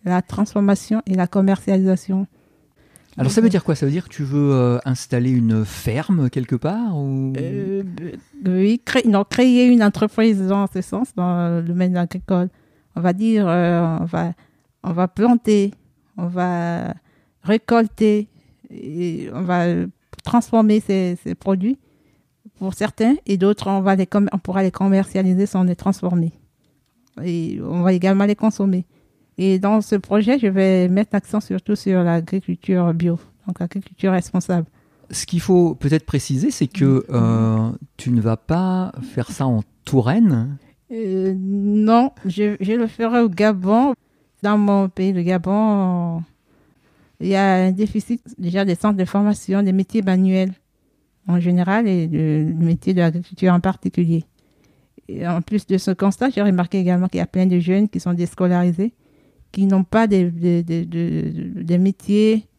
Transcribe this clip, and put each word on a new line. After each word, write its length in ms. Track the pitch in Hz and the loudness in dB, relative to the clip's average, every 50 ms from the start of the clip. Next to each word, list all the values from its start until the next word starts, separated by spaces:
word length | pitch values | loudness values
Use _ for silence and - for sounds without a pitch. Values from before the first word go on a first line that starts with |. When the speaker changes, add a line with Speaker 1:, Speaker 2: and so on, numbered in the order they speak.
| _ | _
Speaker 1:
la 180 | 180 180 180 | 0 -2 -2
transformation 800 | 180 _ - - 208 - - 208 202 196 202 - - - 214 220 - | -2 _ -2 -2 -2 -2 0 0 2 2 2 0 0 -2 -4 -4 -2
et 80 | - 185 | -2 -2
la 100 | 185 180 | -2 -2
commercialisation. 1000 | 175 - 202 190 190 196 185 - - 196 190 190 190 185 180 - - 190 190 202 - _ _ _ _ _ _ _ _ _ _ _ _ _ - _ _ _ - | 0 0 2 2 2 2 0 0 0 0 2 2 2 0 0 -2 -4 -4 -4 -4 -6 _ _ _ _ _ _ _ _ _ _ _ _ _ -20 _ _ _ -2
Speaker 2:
Alors, 140 | 123 131 | -2 2
ça 80 | 208 226 | 2 4
veut 80 | 226 233 | 4 4
Speaker 1:
Donc, 40 | |
Speaker 2:
dire 120 | 180 185 - | 2 2 0
quoi ? 120 | - 160 | 0 -2
Ça 100 | - - | 0 0
veut 80 | 139 143 | -2 -2
dire 160 | 180 175 - | -4 -6 -8
que 40 | - | -8
tu 100 | - 147 | -8 -6
veux, 280 | 135 139 147 143 143 139 | -2 0 0 2 4 4
euh, 240 | 131 123 123 120 123 - | 4 4 2 2 0 -2
installer 480 | 131 127 127 - - - 123 123 127 | -4 -4 -4 -4 -4 -2 -2 0 2
une 320 | 131 123 117 113 110 110 110 | 2 2 2 2 2 2 0
ferme 680 | 101 - - - 123 107 131 175 - 196 170 139 123 | -2 -6 -8 -6 -4 -4 -4 -2 0 0 0 0 0
quelque 260 | - 143 127 - - 120 | -2 -4 -4 -2 -4 -4
part 400 | - 151 190 220 240 220 180 147 | -2 -4 -4 -2 -4 -4 -4 -4
ou ? 340 | 139 139 135 135 135 135 135 131 | -4 -4 -4 -4 -4 -4 -4 -6
Speaker 1:
Euh, 440 | 156 - 202 - 196 190 196 196 196 185 175 - 165 170 - - - _ _ 285 | -6 -6 -6 -6 -6 -4 -4 -6 -6 -8 -10 -12 -12 -12 -14 -14 -20 _ _ -6
ben, 160 | 240 190 180 185 | -4 -2 0 2
oui, 240 | 190 208 226 240 _ | 2 2 2 0 _
cré-, 240 | - - 254 233 240 | -2 -2 0 2 2
non, 160 | 202 196 202 | 2 2 0
créer 440 | _ - - 247 254 247 247 247 247 | _ 0 2 4 4 6 6 6 6
une 160 | 247 240 220 | 6 6 6
entreprise 600 | 208 - - 220 214 - - 220 226 214 196 190 | 4 2 0 -4 -2 0 2 2 2 2 2 0
dans 220 | 185 196 202 202 190 | 0 0 0 0 -2
ce 140 | - 185 | -4 -8
sens, 340 | 180 - - 190 247 - _ | -8 -6 -4 -6 -6 -6 _
dans 460 | - 180 180 175 175 175 170 170 170 | -4 -2 -2 0 0 0 -2 -2 -2
le 20 | 165 | -2
domaine 320 | 170 175 180 185 180 180 | -2 -2 0 0 0 0
agricole. 540 | 175 175 170 - 180 - - 196 180 180 185 _ _ _ _ _ _ _ _ _ - | 0 -2 -4 -6 -10 -4 -2 0 0 0 -2 _ _ _ _ _ _ _ _ _ -2
On 20 | |
va 120 | 165 185 180 | 0 0 0
dire, 320 | 185 220 226 226 214 202 180 | 0 0 0 2 2 2 2
euh, 500 | 165 175 175 170 175 170 175 165 165 160 | 2 2 2 2 2 2 0 0 -2 -2
on 40 | 165 | -4
va, 280 | 165 165 165 170 170 170 _ _ _ _ _ _ _ _ _ - | -4 -2 -4 -4 -4 -6 _ _ _ _ _ _ _ _ _ -8
on 80 | 185 | -6
va 160 | 170 170 180 180 | -2 -2 -2 -2
planter, 640 | _ - 208 240 247 233 _ 220 214 208 196 202 - _ _ _ _ _ _ _ _ - | _ 0 2 2 2 2 _ 2 2 2 2 0 -4 _ _ _ _ _ _ _ _ -8
on 100 | 185 175 | -8 -6
va 680 | 175 180 180 180 175 175 170 170 170 170 - - - - _ _ _ _ _ _ _ _ | -4 -2 -2 -2 -2 -4 -4 -4 -4 -6 -6 -8 -10 -12 _ _ _ _ _ _ _ _
récolter, 840 | _ 160 214 226 _ - 233 233 226 214 - - 220 214 214 214 208 - _ _ _ _ _ _ _ - | _ 0 0 0 _ 2 2 2 2 0 0 0 2 2 2 2 -2 -6 _ _ _ _ _ _ _ -20
et 600 | - - - - 151 170 175 175 165 - - - - | -20 -16 -16 -12 -8 -6 -6 -6 -6 -8 -10 -10 -8
on 80 | - 185 | -8 -4
va 200 | 175 180 180 170 175 170 170 175 185 - _ _ _ - - - | -2 0 0 0 0 0 -2 -4 -6 -8 _ _ _ -20 -14 -8
transformer 560 | - - 240 233 - - 226 220 214 208 220 | 0 0 0 0 2 2 2 4 4 4 2
ces, 360 | - - 196 190 185 180 180 175 _ | 2 0 -2 0 0 -2 -4 -6 _
ces 120 | - 175 | -10 -10
produits 420 | - - 196 196 185 185 220 269 - _ _ _ _ _ _ _ _ _ _ _ _ _ 214 _ _ | -6 -2 -2 -2 0 0 -2 -4 -4 _ _ _ _ _ _ _ _ _ _ _ _ _ -20 _ _
pour 140 | 185 190 185 | -10 -10 -6
certains, 420 | - 208 214 - - 220 233 277 302 _ | -4 -4 -6 -2 0 2 2 2 0 _
et 120 | - 202 185 | -2 0 2
d'autres, 300 | 190 196 208 208 - 196 | 2 2 2 0 -2 -2
on 120 | 196 196 | -2 0
va 160 | 190 196 196 | 2 2 2
les 100 | 190 190 | 2 0
com-, 220 | 180 - 208 202 196 - | 0 0 0 0 0 -2
on 40 | 196 | -6
pourra 240 | _ - 185 196 | _ -4 -2 0
les 100 | 196 185 | 0 -2
commercialiser 720 | 180 - 196 196 196 190 190 - - 190 190 185 180 185 196 | -2 0 0 2 2 2 0 0 -2 -2 0 2 2 2 0
sans 180 | 202 - 190 185 | 0 0 0 0
les 140 | 180 175 - | 0 0 -2
transformer. 560 | - 196 196 - - 180 175 175 165 165 - _ _ _ _ _ _ _ _ _ _ _ _ _ _ _ _ - - | -2 -2 -2 -2 -2 -2 0 0 -2 -2 -4 _ _ _ _ _ _ _ _ _ _ _ _ _ _ _ _ -10 -8
Et 380 | 180 170 170 160 165 - - - | -6 -4 -4 -4 -6 -6 -8 -8
on 180 | - 165 175 | -6 -4 0
va 120 | 175 185 190 | 0 2 2
également 320 | 180 175 190 196 196 202 | 2 2 2 2 2 2
les 100 | 202 208 | 0 0
consommer. 500 | - - 220 208 - 202 196 185 180 175 _ _ _ _ _ _ _ _ _ _ - | 0 0 -2 0 0 -2 0 0 -2 -4 _ _ _ _ _ _ _ _ _ _ -2
Et 200 | 180 190 190 190 | 0 2 2 2
dans 220 | 190 202 214 220 | 2 2 2 2
ce 160 | 208 - - | 2 0 -2
projet, 420 | 196 - - 196 208 214 208 254 285 | -2 -2 0 0 2 2 2 2 2
je 100 | 233 202 | 2 0
vais 420 | 190 196 190 190 185 185 180 180 | 2 4 4 4 4 4 4 2
mettre 220 | 185 196 214 - - | 2 2 0 0 -2
l'accent 260 | 202 - - - 214 | -4 -4 -2 -6 -6
surtout 380 | - - 185 190 - - 208 - | -4 -4 -6 -6 -2 -4 -4 -2
sur 260 | - 196 190 185 175 | 0 0 2 2 2
l'agriculture 880 | 175 170 170 165 165 - 196 - - 175 - - - 190 180 175 170 165 | 2 0 0 -2 -2 -4 -6 -4 -4 -8 -6 -2 -2 0 2 2 2 0
bio, 240 | 165 170 175 170 165 - - _ _ _ | 0 0 0 -2 -2 -6 -14 _ _ _
donc 140 | - 180 - | -10 -8 -6
l'agriculture 500 | 180 170 - 196 190 - - _ - 190 | -8 -8 -8 -10 -12 -12 -12 _ -2 0
responsable. 540 | 185 180 175 - - 185 170 - 180 175 160 - _ _ _ _ _ _ _ _ | 0 0 -2 -2 -4 -4 -2 0 -2 -2 -2 -4 _ _ _ _ _ _ _ _
Speaker 2:
Ce 140 | - - - | -10 -10 -8
qu'il 140 | - - 175 | -4 -4 -4
faut 360 | - - 185 180 175 165 151 | 0 4 4 4 4 4 0
peut-être 300 | - - 143 151 160 - | -2 -2 0 0 0 -2
préciser, 460 | - - 143 - - 135 131 170 285 | -2 -4 -4 -2 -2 -4 -2 -2 -2
c'est 160 | 254 - - 127 | -2 -2 -4 -4
que, 380 | - 196 143 135 135 131 - - | 0 0 2 4 4 2 0 -2
Speaker 1:
Mm. 60 | 131 | -2
Speaker 2:
euh, 560 | 120 117 113 113 113 113 113 110 110 110 113 123 - - - _ | 0 2 2 2 2 2 2 0 0 0 -2 -4 -8 -14 -20 _
tu 160 | - - 127 | -10 -4 -2
ne 80 | 123 117 | 0 0
vas 160 | 104 113 113 | 0 0 -2
pas 560 | - _ - 160 170 185 185 185 185 185 185 - - - - - | -4 _ -4 -2 -2 0 0 -2 -2 -4 -6 -8 -12 -14 -10 -6
faire 180 | - 120 - | -8 -8 -6
ça 140 | - - 139 131 | -6 -4 -2 0
en 160 | 120 110 104 _ _ _ _ | 0 -2 -2 _ _ _ _
Touraine. 720 | - - 135 113 120 147 220 233 202 147 113 113 135 143 139 _ _ _ _ _ _ | 0 0 0 2 2 2 4 4 4 2 2 -2 -4 -8 -12 _ _ _ _ _ _
Speaker 1:
Euh, 420 | 247 226 226 196 190 190 185 190 190 190 | -10 -8 -6 -4 -4 -2 -2 -2 -4 -4
non, 760 | 185 190 196 202 202 208 208 214 214 214 226 233 247 269 - - - | -4 -4 -4 -2 0 0 2 2 2 4 4 4 2 0 -4 -6 -8
je, 320 | 190 175 202 208 208 208 - | -8 -4 -2 -2 -2 -2 -2
je 140 | 190 190 220 | -4 -2 -2
le 140 | 240 233 226 | -2 -2 -4
ferai 340 | - - 233 226 240 240 | -4 -4 -4 0 2 2
au 80 | 233 220 | 2 0
Gabon. 640 | 175 170 208 214 214 185 180 185 208 226 254 285 254 _ _ _ _ _ _ _ _ _ - | 0 2 2 2 2 0 0 0 2 2 2 0 -2 _ _ _ _ _ _ _ _ _ -2
Dans 140 | 208 208 208 | 0 2 2
mon 320 | 208 202 202 202 196 190 | 2 2 2 2 2 0
pays, 240 | _ - 185 190 196 | _ -2 -2 0 0
le 80 | 180 | 0
Gabon, 1000 | 175 175 185 180 170 180 196 208 220 220 208 202 190 185 180 175 175 170 165 165 165 _ _ _ _ _ _ _ _ _ _ _ _ _ _ _ _ _ _ _ | 0 0 0 0 0 0 0 0 2 2 2 2 0 0 0 -2 -2 -4 -4 -6 -8 _ _ _ _ _ _ _ _ _ _ _ _ _ _ _ _ _ _ _
il 80 | - 180 | -4 -2
y 80 | 196 | 0
a 200 | 190 196 196 185 | 2 2 2 4
un 160 | 185 185 185 | 4 2 2
déficit 500 | 185 185 214 208 - 214 - - 240 240 _ - - - | 2 0 -2 -2 -2 -6 -4 -4 -6 -8 _ -16 -14 -8
déjà 260 | 180 175 170 196 196 | -6 -4 -2 -2 0
des 100 | 196 175 | 0 -2
centres 220 | - - 214 208 190 | 0 0 0 0 0
de 80 | 185 | -2
formation, 580 | 175 - 202 208 208 208 - - - 190 196 202 | -2 0 0 0 0 0 -2 -4 -4 -2 0 0
des 80 | 190 190 | 2 0
métiers 300 | 190 190 _ - 226 196 | 0 -2 _ -2 -2 0
manuels 500 | 190 185 185 190 190 185 185 185 190 185 _ _ _ _ _ _ _ _ _ _ _ _ _ _ 185 | 0 2 2 2 2 2 0 0 -2 -6 _ _ _ _ _ _ _ _ _ _ _ _ _ _ -2
en 120 | 175 175 | 0 0
général 480 | 170 180 180 180 180 185 196 220 233 214 | 2 2 2 2 2 2 0 0 0 0
et 200 | 190 175 165 160 | 0 0 0 -2
de, 380 | 160 147 160 156 151 156 151 156 | -2 -2 0 0 0 0 0 -2
le 180 | 170 160 170 | 0 0 0
métier 280 | 165 165 170 - - 190 | 0 0 0 0 -2 0
de 60 | 180 | 2
l'agriculture 520 | 175 165 160 175 170 - 185 - - 185 175 | 2 2 0 -2 -8 -10 -8 -2 2 2 2
en 60 | 175 | 4
particulier. 680 | 170 190 190 - - 190 - - 175 165 165 160 160 _ _ _ _ _ _ _ _ _ _ _ _ _ _ - _ - | 2 0 -4 -2 -6 -4 -2 0 0 0 0 -2 -2 _ _ _ _ _ _ _ _ _ _ _ _ _ _ -20 _ -14
Et 200 | - - 175 170 | -12 -8 -6 -4
en 140 | 175 170 | -4 -4
plus 240 | 170 - 214 208 - | -4 -2 -4 -4 -2
de 120 | _ 190 185 | _ -2 -2
ce 120 | - - | 0 -2
constat, 380 | 185 - 196 196 190 - 247 269 | -2 0 0 -2 0 0 -2 -2
j'ai 120 | 262 - 208 | 0 0 2
remarqué 360 | 202 185 180 175 170 - 196 | 2 2 2 0 -2 -2 -2
également 280 | 185 180 180 180 180 185 | 0 2 2 2 0 -2
qu'il 100 | - 180 | -2 -4
y 40 | |
a 60 | 170 - | -4 -2
plein 200 | - 185 185 190 | 0 0 2 2
de 120 | 180 175 | 2 2
jeunes 300 | 170 170 185 196 208 208 | 2 2 2 2 2 0
qui 100 | - 180 | -2 -4
sont 140 | - 180 175 | -4 -2 -2
déscolarisés, 800 | 175 175 175 - - 180 180 180 175 180 180 170 165 196 233 _ _ _ _ _ _ _ _ _ _ _ _ | -2 -2 -4 -2 -2 0 2 2 2 2 0 0 0 -4 -4 _ _ _ _ _ _ _ _ _ _ _ _
qui 140 | - - 196 | -4 0 0
n'ont 180 | 196 196 190 190 | 2 2 2 0
pas 220 | _ - 220 226 | _ 0 0 2
des, 240 | 214 202 190 180 175 | 2 2 2 2 0
des, 320 | 170 170 170 175 175 170 | -2 -2 0 0 0 0
des, 240 | 170 170 165 170 170 | 0 -2 -4 -4 -4
des, 460 | 170 170 165 170 170 156 160 160 160 | -4 -4 -4 -4 -2 -2 -4 -4 -4
des 460 | 160 165 180 180 - 190 - 165 175 175 | -6 -8 -8 -8 -8 -10 -4 -2 0 2
métiers 680 | 185 196 190 _ - - 202 208 214 220 220 214 - _ _ | 2 2 0 _ -4 -2 0 2 2 2 2 0 -4 _ _